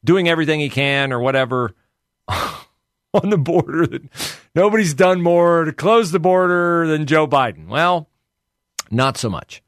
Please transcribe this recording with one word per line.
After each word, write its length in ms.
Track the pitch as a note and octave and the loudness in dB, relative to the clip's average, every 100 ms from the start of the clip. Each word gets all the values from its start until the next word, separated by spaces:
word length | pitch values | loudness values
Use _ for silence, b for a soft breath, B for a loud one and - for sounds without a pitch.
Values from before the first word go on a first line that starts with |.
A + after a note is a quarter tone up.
doing 240 | A2 F#3 E3+ | 2 2 4
everything 320 | E3 D3+ D#3 | 2 2 0
he 100 | D3 | -2
can, 440 | C#3 C#3 C#3 C#3 | -2 0 0 0
or 60 | B2+ | -2
whatever 560 | B2 C3+ B2+ B2+ A#2+ - _ _ | 0 0 0 -2 -4 -8 _ _
<laughs> 260 | _ _ - | _ _ -8
on 1000 | - - - - _ _ _ _ G3+ G3 | -6 -6 -10 -20 _ _ _ _ -2 0
the 80 | G#3 | 0
border. 480 | C#3 E3+ - D#3+ E3 | 0 0 -2 -2 -4
That 160 | C#3 - B B B B D3+ | -4 -14 B B B B 0
nobody's 400 | G3+ A3 F#3+ C3+ | 2 2 -2 2
done 260 | F#3 F#3 | 2 2
more 440 | F3 F3 E3+ E3+ D#3+ | 2 4 4 2 0
to 60 | |
close 380 | - E3+ A3+ G#3 | -2 2 2 2
the 100 | F3 | 0
border 680 | F3 F#3 F3+ F3 F3 E3+ E3 | 2 2 2 0 0 0 0
than 180 | D#3 D3+ | -2 2
Joe 220 | D#3 D3+ | 2 2
Biden. 400 | C#3 B2+ G2 D#2 | 2 0 -6 -8
Well, 420 | B2 E3+ F3 D#3 _ _ _ _ _ _ - - | -2 0 0 -6 _ _ _ _ _ _ -18 -6
not 260 | A2+ C3+ - | -2 0 -2
so 120 | A#2 | -6
much. 320 | E2+ - - | -8 -12 -20